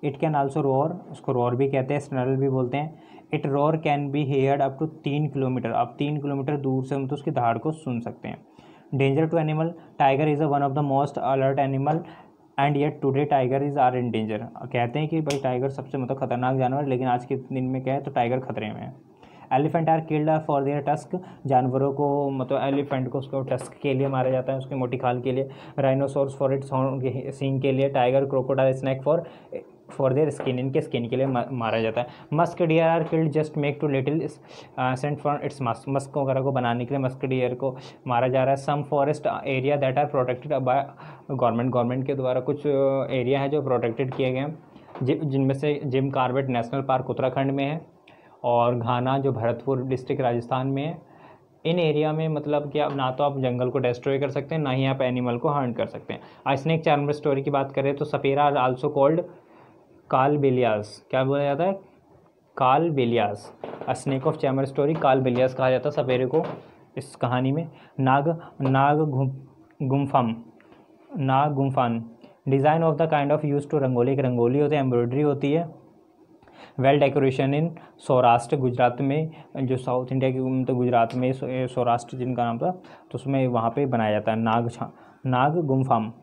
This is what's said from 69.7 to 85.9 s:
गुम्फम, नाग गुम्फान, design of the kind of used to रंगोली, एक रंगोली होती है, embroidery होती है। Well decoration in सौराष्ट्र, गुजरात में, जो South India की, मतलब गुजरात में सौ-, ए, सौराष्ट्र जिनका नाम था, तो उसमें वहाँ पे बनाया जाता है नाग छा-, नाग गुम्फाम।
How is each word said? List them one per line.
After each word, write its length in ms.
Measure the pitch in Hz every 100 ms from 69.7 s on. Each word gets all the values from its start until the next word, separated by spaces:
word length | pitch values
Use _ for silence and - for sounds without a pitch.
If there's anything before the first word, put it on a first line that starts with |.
| _
गुम्फम, 520 | 135 139 139 139 117 113 - - - - - _ - 269
नाग 360 | 135 131 147
गुम्फान, 520 | 139 135 135 123 117 113 - - - -
design 320 | 135 143 160
of 140 | 160 147
the 100 | 160
kind 180 | 151 143
of 140 | 151 156
used 220 | 143 143
to 60 |
रंगोली, 400 | 156 135 123 120
एक 60 | 139
रंगोली 400 | 131 123 120 135
होती 160 | 147 147
है, 60 |
embroidery 400 | 135 120 120 131
होती 300 | 147 139 139
है। 340 | 156 170 - - - _ _ - - - - - -
Well 220 | 131 147
decoration 500 | 139 139 135 131 135 143
in 100 | 165 165 - -
सौराष्ट्र, 600 | - 131 123 120 - 147
गुजरात 440 | 127 120 123 120
में, 300 | 139 143 160 - - 143
जो 140 | 131 131
South 280 | 131 123 127
India 200 | 131 131
की, 80 | 127
मतलब 360 | 131 131 127 127
गुजरात 400 | 123 120 117 127
में 180 | 127
सौ-, 160 | 131 135
ए, 180 | 127 127
सौराष्ट्र 500 | 127 120 120 - 131
जिनका 260 | 123 120
नाम 140 | 120 117
था, 140 | 156
तो 440 | 180 - - - 123
उसमें 320 | 135 135 131
वहाँ 220 | 120 113
पे 160 | 117 139
बनाया 260 | 117 110
जाता 200 | 107 107
है 80 | 110
नाग 300 | 113 113 117
छा-, 200 | - 107 - - - 131
नाग 400 | 123 139 165 156
गुम्फाम। 480 | 135 131